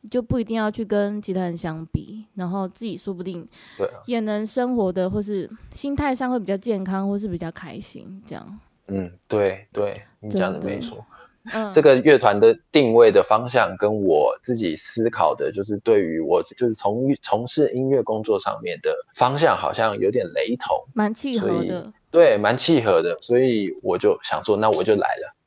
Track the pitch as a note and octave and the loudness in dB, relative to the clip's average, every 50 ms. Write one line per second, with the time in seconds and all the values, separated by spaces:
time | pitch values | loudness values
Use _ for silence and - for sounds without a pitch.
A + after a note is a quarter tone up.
0 | - G#3+ - B3 A#3 - - B3+ A3+ A3+ A3+ A3+ G#3+ G#3+ G#3+ - A3+ G3 G#3+ G3+ | -18 -4 -4 -4 -2 -2 -2 -4 -2 -4 -4 -2 -2 -4 -4 -6 -4 -2 0 0
1 | G3+ G3+ G#3 G#3 G#3 - F#3 F#3 F#3 F3 E3+ E3+ - E3+ D#3+ D#3+ D#3+ D#3+ _ - | 0 0 -4 -8 -6 -6 -4 -4 -4 -4 -6 -6 -8 -8 -8 -8 -12 -6 _ -6
2 | - - G#3 A3 G#3+ _ _ G3+ F3+ F3 F3+ G3 F#3+ F3+ F#3 - A3+ A3+ E3+ E3+ | -6 -6 -16 -18 -18 _ _ -10 -8 -6 -4 -6 -6 -8 -10 -10 -10 -10 -10 -10
3 | - - F#3+ F3 F3+ F#3 F3+ E3+ - - _ - - - - - G3 - - - | -10 -10 -10 -8 -8 -10 -10 -12 -14 -16 _ -20 -20 -20 -8 -6 -6 -6 -6 -12
4 | - - A#3+ A#3 A3 G#3+ G#3 G#3 G#3+ A3 - C4 B3 B3 B3+ A#3 G3+ F#3 F3+ F#3 | -10 -6 -4 -4 -2 -2 -4 -4 -4 -4 -4 -4 -2 -2 0 0 0 0 0 -2
5 | F3+ F#3 F#3+ G#3+ G#3 G3+ G#3 G3 D#3+ - A3 - - - - - - C#4 C#4 C#4+ | -2 -2 -2 -4 -4 -4 -6 -6 -6 -8 -12 -20 -20 -18 -14 -10 -8 -6 -4 -2
6 | D4 C#4+ C4 B3 C4+ B3 B3+ B3 G3+ F3+ G3 G3 G3 A#3+ A3 G3 F#3+ F#3 F#3+ F#3+ | -2 -2 -2 -2 -2 -2 -2 -4 -2 -2 -4 -4 -2 -4 -4 -2 -2 -4 -4 -2
7 | G3 G3 G3+ G3+ G#3 G#3+ F3+ E3 F3 E3 - - F3+ E3 - - G3+ - - - | -2 -2 -2 -2 -4 -6 -6 -6 -8 -10 -10 -12 -16 -14 -14 -14 -14 -14 -16 -16
8 | - - F#3+ F#3+ A3 - - F2 - - G3+ G#3+ _ _ _ _ _ - G2 G2 | -18 -18 -20 -20 -16 -14 -14 -14 -14 -16 -20 -20 _ _ _ _ _ -8 -6 -6
9 | F#2 F2 F2+ _ _ _ - G#2+ G2+ G2 F#2 F#2+ - _ _ G2+ G#2 G2+ G2 G2+ | -6 -8 -12 _ _ _ 0 2 2 2 0 -2 -12 _ _ -4 -4 -4 -4 -10
10 | - _ _ _ - G#2+ G#2 G2 F#2 F#2 F#2 D2+ - - - - B3 A#3 - - | -16 _ _ _ -12 -6 -2 -2 -2 -2 -2 -6 -6 -8 -8 -8 -10 -12 -12 -16
11 | - _ _ - - _ _ _ _ - - A3 A3 G#3 F#3+ D#3 D3+ C#3+ C3+ B2+ | -18 _ _ -20 -20 _ _ _ _ -10 -8 -6 -6 0 2 4 6 8 6 6
12 | B2+ D3+ D3 B2 B2+ A2+ G2+ G#2 A2 A2+ A#2 - _ _ - D#3 C#3 A#2 A2 A#2 | 8 6 6 8 6 4 4 6 6 6 6 4 _ _ 2 2 4 6 6 8
13 | A#2+ A2 G2 G2+ - - G#2+ A2+ - B2 A#2+ B2+ A2 F2+ F#2+ F2+ G#2 G#2 G#2+ G#2+ | 8 8 8 6 4 4 2 0 0 0 0 0 0 0 0 0 0 0 0 0
14 | G2+ F#2 D#2 D2+ C#2 A1 - - _ - B2 A2+ A2 F2 D2+ - - - - A#2 | 2 2 4 4 4 2 0 -2 _ -6 -4 -2 -2 -4 -4 -4 -10 -10 -4 -2
15 | A2+ A#2 A2+ - F2+ D#2 - - C#2+ C2+ - G2 G2 G#2 G#2 G2+ _ - A2+ G#2 | -2 -2 2 2 2 2 2 0 -4 -4 -4 -4 -4 -4 -6 -4 _ 2 4 4
16 | F#2+ E2 D#2+ D#2+ D#2+ C#2+ F2 F2+ E2+ - - - B2 A#2+ A2 - - G2+ G#2 A#2 | 4 0 -2 -4 0 2 2 0 0 -2 -6 -4 -2 -2 -2 -2 -4 -4 -2 -2
17 | C3 C3+ C#3 - - - - G#2+ A#2+ B2+ - D3+ D3+ B2+ - B2 C3 C3+ C#3 C3 | 0 -2 -2 -2 -2 -4 -2 -2 -2 -4 0 0 0 2 0 -2 0 0 0 0
18 | A2+ - A2 A2 G#2+ - G#2+ F#2+ - G2+ - E2 E2+ F2 E2+ D2+ - - D2+ - | 0 0 -4 -4 0 0 0 0 0 -4 -6 -6 -8 -8 -8 -4 -4 -4 -4 -4
19 | - _ _ - - B2+ C3+ C#3+ E3 D3 G2+ - - D2 - - A2+ A2 G#2 G2 | -8 _ _ 0 0 0 2 2 2 2 2 2 -2 -4 -2 0 -2 -2 0 0
20 | F#2+ G2 A#2 B2 G2 E2+ - - - - A#3+ B3 - - - - - - - A#3 | -2 0 0 0 -4 -2 -4 -4 -2 -2 -4 -6 -4 -6 -6 -6 -6 -8 -4 -4
21 | G#3 G#3 A3+ - - C#4 B3 A3+ F#3+ F#3+ - - - - F#3 F3 - A3 - _ | -2 -2 -4 -6 -6 -4 -4 -2 -2 0 -2 -2 -2 -4 -6 -8 -8 -14 -20 _
22 | _ _ - E3 E3+ D3 A2+ G#2 G#2 G#2 A#2+ B2+ - - E3+ C#3 A2+ G#2+ F#2+ E2 | _ _ 6 6 8 8 6 4 2 2 0 2 2 2 2 4 4 4 4 4
23 | E2 F2 E2+ - - - B2 B2 C3 C3 A#2+ A2 G2+ F2+ - - - F#2 F2+ F2+ | 4 0 -4 -4 -2 2 2 4 4 4 2 0 -2 -2 -6 -6 -4 -2 -2 2
24 | - G#2+ F#2 - - - - D#2 - - G#2 G2+ A2 A2 G#2 - A2+ G#2+ G#2+ G#2 | 2 2 2 2 -2 -6 -6 -4 0 0 0 2 4 2 2 2 2 2 2 2
25 | - - - - - - _ _ _ | 2 -2 -2 -4 -8 -14 _ _ _